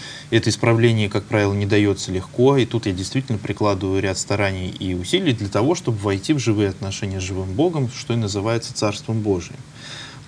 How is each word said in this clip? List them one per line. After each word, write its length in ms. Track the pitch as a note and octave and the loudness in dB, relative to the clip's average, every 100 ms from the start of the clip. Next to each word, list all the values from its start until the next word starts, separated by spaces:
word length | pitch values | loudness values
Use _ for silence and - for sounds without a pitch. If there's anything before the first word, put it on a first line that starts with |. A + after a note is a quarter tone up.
| - - - | -16 -16 0
Это 180 | A2+ - | 2 2
исправление, 640 | - A#2 A2+ A#2 A2 G2+ | 2 4 6 4 4 2
как 140 | G2+ | -2
правило, 280 | G2 A2 G2+ | 0 2 4
не 140 | G2+ G2+ | 2 2
даётся 440 | G#2 G2+ G2 - | 4 4 2 -2
легко, 460 | F#2 F#2 - C3 C#3 | -4 -6 2 4 6
и 80 | |
тут 220 | A2 A#2 G#2+ | 2 0 -2
я 60 | |
действительно 440 | F2+ F#2 C3+ C3 G#2 | -2 -2 -4 -2 -4
прикладываю 640 | - G2 G#2 F#2+ F#2+ F#2+ | -4 0 0 0 0 0
ряд 160 | G2 F#2 | 0 -2
стараний 520 | - G2+ G2+ F#2 F2+ | -2 0 0 -2 -6
и 240 | - F#2+ | -6 -4
усилий 400 | F2+ F2+ F3+ F3+ | -4 0 0 2
для 140 | A#2 G2+ | 0 0
того, 260 | G#2 B2+ | 0 2
чтобы 240 | F3 - A2 | 0 0 -2
войти 340 | G2+ G2 - | 0 0 0
в 60 | D3+ | 0
живые 320 | A#2 G#2 G2+ | 2 2 2
отношения 500 | F#2 G2 - G2+ F#2+ | 0 -6 -4 -4 -4
с 20 | |
живым 300 | F#2 F#2+ F#2+ | -4 -4 -4
Богом, 380 | F#2+ F3 D#3 A#2+ | 0 0 2 -2
что 200 | - - | -4 -4
и 20 | A#2 | -2
называется 560 | G#2+ G2+ G#2+ A#2 - | 0 0 0 -2 -2
Царством 460 | - G#2+ G2+ - A2+ | -2 -2 -2 -4 -2
Божиим. 380 | G#2 F#2 - - - - - - - - | 2 0 -2 -14 -16 -18 -16 -16 -16 -18